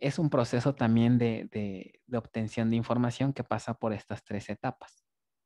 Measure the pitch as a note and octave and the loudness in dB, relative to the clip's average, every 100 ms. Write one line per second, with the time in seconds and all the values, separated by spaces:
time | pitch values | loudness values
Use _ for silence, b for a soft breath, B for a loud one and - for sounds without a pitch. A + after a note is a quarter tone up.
0 | C#3+ E3 D#3 C#3 A#2 A#2+ C#3+ C3+ A#2 A2+ | -4 0 0 2 2 0 0 2 4 6
1 | A#2 B2 A#2 A2 F2+ G#2+ G2+ F#2+ - _ | 6 6 4 -2 -6 -6 -6 -8 -14 _
2 | - A#2+ - A#2 G#2+ - A2+ A#2 A#2 A#2+ | -8 -6 -6 -6 -4 -2 0 0 0 0
3 | A#2+ - C3+ C3+ A#2+ A2 - A2+ A2+ G2+ | 0 0 -2 -2 -4 -4 -4 -4 -4 -4
4 | - - - G2+ - G2+ C3 - - _ | -8 -12 -8 -8 -8 -8 -8 -8 -14 _
5 | _ _ _ _ | _ _ _ _